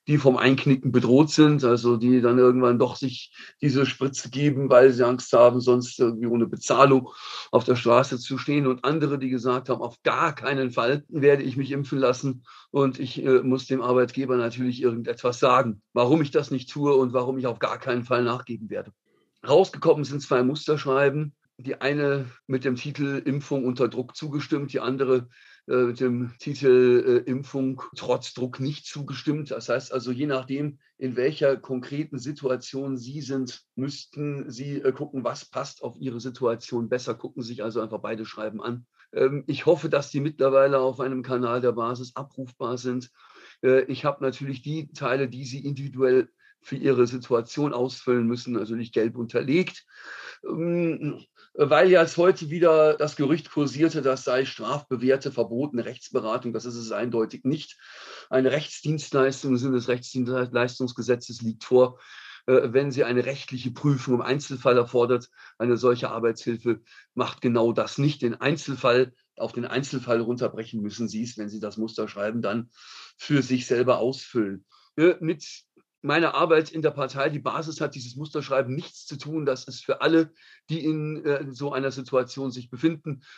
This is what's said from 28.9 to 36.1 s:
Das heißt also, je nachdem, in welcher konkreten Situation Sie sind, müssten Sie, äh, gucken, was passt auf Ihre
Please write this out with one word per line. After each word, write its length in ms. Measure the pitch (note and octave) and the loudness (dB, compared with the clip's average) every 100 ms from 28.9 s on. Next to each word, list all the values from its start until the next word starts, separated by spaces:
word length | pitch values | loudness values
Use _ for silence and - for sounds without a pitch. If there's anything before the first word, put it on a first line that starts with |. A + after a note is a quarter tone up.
| D3 C3+ B2+ - D3 D3 | -12 -10 -8 -4 -4 -4
Das 180 | A2+ - | -8 -4
heißt 240 | B2 B2+ | -4 -4
also, 200 | C3 A#2 | -6 -6
je 140 | B2 D3 | -4 -2
nachdem, 520 | C3 B2+ C3+ D3 C#3+ _ _ | -4 -4 -6 -6 -8 _ _
in 180 | C3 A#2 | -6 -2
welcher 400 | C3 D3+ C#3+ C3 | -2 2 2 0
konkreten 640 | - B2+ B2 C#3+ D3+ C3+ | -2 -8 -6 -6 -6 -8
Situation 760 | B2 D3 C#3 B2+ - C3+ C#3 C3 | -10 -6 -4 -4 -6 -8 -6 -8
Sie 260 | A#2 D3 | -8 -12
sind, 420 | B2+ C3+ B2+ - _ | -8 -6 -6 -10 _
müssten 760 | - C#3 C#3 - - D3 C#3+ C#3+ | -8 -8 -8 -14 -10 -8 -8 -10
Sie, 280 | A#2 C#3+ C#3+ | -12 -10 -4
äh, 160 | C3 | -2
gucken, 320 | B2+ D3 C3+ | -2 -6 -6
was 220 | A#2 C#3 - | -6 -8 -10
passt 360 | B2+ C#3 - | -10 -10 -10
auf 140 | B2+ - | -14 -10
Ihre 220 | C3+ | -10